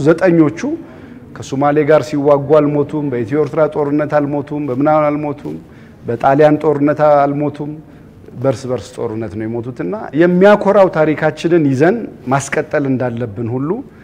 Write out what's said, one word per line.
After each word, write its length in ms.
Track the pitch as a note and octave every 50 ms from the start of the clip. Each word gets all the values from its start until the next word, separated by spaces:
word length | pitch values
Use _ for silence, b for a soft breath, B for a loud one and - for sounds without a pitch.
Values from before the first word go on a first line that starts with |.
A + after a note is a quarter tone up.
ዘጠኞቹ 580 | C3+ D3+ E3 E3 F3+ F#3+ E3+ E3 D#3 C#3+ - - - C#4+ E4 - B B B B B B B B B -
ከሶማሌ 460 | - - A2 - C3+ C3 C#3+ D3 D3 D3+
ጋር 200 | D3 C#3+ D#3 D3+
ሲዋጉ 460 | C3+ - - D3 C#3 D3 C#3+ C#3 C#3 C3 D#3
አልሞቱም፣ 520 | D3+ D3 C#3+ D3 D3 C#3 C#3 D#3 D3+ D3
በኢትዮ 320 | C#3+ B2+ A#2+ A#2 G#2+ C#3 D#3
ኤርትራ 240 | D3+ C3 D3+ D#3+ D3+ D3
ጦርነት 440 | - D3+ D3 C#3+ D3 D3+ D3+ C#3+
አልሞቱም፣ 500 | D3+ D3+ C#3+ C#3 D3 D3 C#3 - D3+ D3 D3
በምናምን 400 | C#3 B2 B2+ C#3+ D3+ D3+ D#3 D3+
አልሞቱም፣ 520 | D3 D3 D3 D3+ D3 C#3 C#3 - D3+ D#3 D#3+ - B B B B B B B -
በጣሊያን 520 | A#2 A#2 A#2 - C#3 C#3 D3 D3+ D3+ D3+ D3
ጦርነት 420 | D#3+ D#3 D3 C#3+ C#3+ D3 D3 D3+ D3+ D3+ D3
አልሞቱም፣ 580 | C#3+ C#3+ C#3+ C#3+ C#3+ D3 C#3+ C#3 - D3 D3 D3+ D#3 - B B B B B B B - - -
በርስ 280 | - B2 C3+ B2+ - -
በርስ 240 | B2 B2+ G#2+ G2 -
ጦርነት 420 | - B2 A#2+ A2+ G#2+ A2 A2 G#2
ነው 120 | F#2+ G#2+ A2
የሞቱትና 500 | A2 A#2 A#2+ A2+ C3 B2 - - F3+ G3 A3 - - -
የሚያኮራው 760 | D3+ E3+ F3+ F3+ F3+ F#3+ G#3 G#3 G#3 - G3 G3 G3+ F#3+ F3
ታሪካችንን 720 | - D#3+ D#3 D#3 D3 - D#3+ D#3 D#3 - - E3 E3+ E3+ D3
ይዘን 320 | C#3 C3+ B2 D#3 F3 A#3 A#3 - - - - -
ማስቀጠል 580 | B2+ C3 C#3 C3+ - - D#3 D3+ - - D3+ C#3
እንዳለብን 640 | C3+ C3 A#2+ B2+ B2 A#2 A#2 B2 A2 G2 A#2+ A#2+ A2
ሁሉ 220 | A#2+ B2+ C#3 D#3 G3+ B3+ C#4+ B B B